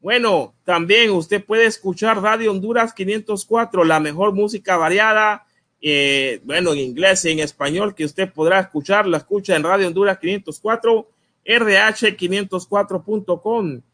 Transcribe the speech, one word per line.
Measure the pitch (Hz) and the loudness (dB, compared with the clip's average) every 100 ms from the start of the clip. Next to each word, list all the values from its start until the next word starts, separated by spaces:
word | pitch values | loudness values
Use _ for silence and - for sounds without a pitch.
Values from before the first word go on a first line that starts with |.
Bueno, | 180 240 233 180 120 _ | 0 0 2 0 -2 _
también | - 170 170 214 233 | -2 -2 4 4 4
usted | 190 160 208 | 2 0 -4
puede | 202 220 226 | 0 2 2
escuchar | 220 190 180 214 220 | 0 -6 -4 0 0
Radio | 196 226 220 | 0 0 0
Honduras | 196 202 233 226 | -2 -2 -2 -2
quinientos | - 190 214 214 208 | -4 -4 -4 -4 -8
cuatro, | - 226 233 185 | -2 -2 0 2
la | 165 156 | 2 2
mejor | 151 151 202 | 0 -2 -2
música | 190 208 214 180 180 | 0 -2 -4 -2 0
variada, | 160 185 220 214 214 208 _ _ _ _ | 2 2 2 4 2 0 _ _ _ _
eh, | 151 143 139 139 135 110 | -2 0 2 0 -2 -4
bueno, | 123 156 175 | -4 -2 0
en | 147 | 0
inglés | 131 123 190 190 | -4 0 2 2
y | 165 | 0
en | 156 | -2
español, | 151 - 143 165 208 | -4 -4 -4 -2 -4
que | 196 | -4
usted | 151 - 190 | -8 -4 -6
podrá | - 160 190 | 0 2 2
escuchar, | 190 151 143 202 202 | 0 -6 0 0 2
la | 160 | -2
escucha | - 208 196 170 | -2 -6 0 0
en | |
Radio | 156 196 185 | 2 0 0
Honduras | 170 202 190 | 2 0 0
quinientos | 165 202 196 151 | -4 -6 -8 -10
cuatro, | 208 226 226 226 - _ _ _ | -4 -2 2 0 -2 _ _ _
R | - 233 226 196 | -2 0 4 4
H | 214 214 220 - | 2 0 -2 -2
quinientos | 175 196 196 185 - | -4 -4 -4 -8 -2
cuatro | 202 196 190 | -2 -2 -4
punto | 165 214 202 175 | -4 -6 -2 -4
com | 214 226 190 127 _ | -2 -2 -4 -8 _